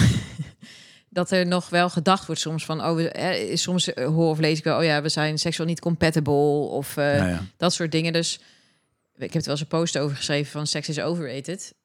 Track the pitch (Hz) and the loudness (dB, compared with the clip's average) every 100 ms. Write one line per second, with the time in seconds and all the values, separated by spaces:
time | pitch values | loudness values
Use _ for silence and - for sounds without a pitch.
0 | - - - - - - - - - - | 4 4 -2 -8 -12 -14 -20 -20 -20 -20
1 | _ 180 175 185 175 180 - 175 180 180 | _ -4 2 2 4 2 2 2 2 2
2 | 156 190 - 160 156 160 - 160 147 165 | 2 2 0 -6 -4 -4 -4 -4 0 0
3 | 165 - 170 135 98 165 - 180 - - | 0 -2 -2 -2 -2 -2 0 0 0 -2
4 | 127 160 165 156 156 156 160 127 165 147 | 0 2 2 2 2 0 0 2 2 2
5 | 147 156 151 151 170 160 165 165 175 165 | 0 0 0 0 -2 -2 -2 -2 -2 2
6 | 165 160 147 143 147 147 131 120 139 - | 2 4 2 4 4 2 0 -4 -4 -2
7 | 143 143 92 87 92 - 170 - 165 160 | 2 2 2 0 -6 -2 -2 0 -2 0
8 | 165 165 165 - _ _ _ _ _ _ | 0 0 -2 -6 _ _ _ _ _ _
9 | _ - 123 165 147 147 151 160 170 - | _ -12 -4 -2 -2 -4 -2 -2 0 0
10 | 147 135 - 147 139 151 151 151 147 147 | -2 -4 -2 -2 -2 -6 -4 -4 -4 -4
11 | 147 170 143 135 131 190 - - | -4 -4 -6 -8 -10 -10 -12 -20